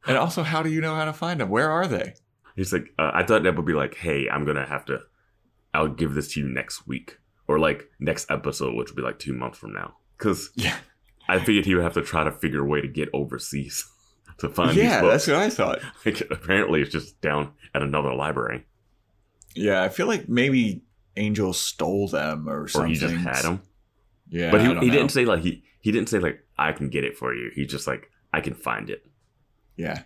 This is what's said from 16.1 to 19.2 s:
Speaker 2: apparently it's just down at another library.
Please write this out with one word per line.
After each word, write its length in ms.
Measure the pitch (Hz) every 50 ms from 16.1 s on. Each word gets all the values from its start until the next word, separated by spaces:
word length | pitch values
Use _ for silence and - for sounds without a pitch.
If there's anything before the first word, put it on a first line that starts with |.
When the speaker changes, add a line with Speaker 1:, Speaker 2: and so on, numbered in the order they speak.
| 104 - - -
Speaker 2:
apparently 520 | 80 - - 85 95 98 104 - 82 78 69
it's 100 | 71 -
just 280 | 78 71 - - _
down 300 | - 78 73 76 73 71 - _ - - _
at 80 | 71 71
another 320 | 71 69 76 71 69 64
library. 500 | 64 69 76 78 64 60 58 58 64 - _ _ _ _ _ _ _ _ _ _ _